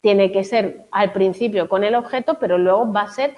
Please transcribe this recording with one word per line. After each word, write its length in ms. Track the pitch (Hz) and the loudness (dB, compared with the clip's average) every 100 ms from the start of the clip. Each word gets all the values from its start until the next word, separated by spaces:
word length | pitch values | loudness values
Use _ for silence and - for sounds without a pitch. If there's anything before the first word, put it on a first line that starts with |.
tiene 300 | 214 196 190 | 4 4 4
que 140 | 190 | 0
ser 420 | 196 233 196 - - | -2 -2 -2 -6 -8
al 220 | 196 202 | -2 -2
principio 560 | 196 190 185 233 202 165 | 2 0 0 -2 -2 0
con 160 | 190 | 0
el 100 | 208 | 2
objeto, 440 | 240 233 254 254 320 | 0 -2 -4 -2 -2
pero 200 | 208 180 | 0 2
luego 340 | 180 185 233 | 4 2 2
va 100 | 208 | -2
a 60 | 208 | -4
ser 260 | 233 262 | -4 -4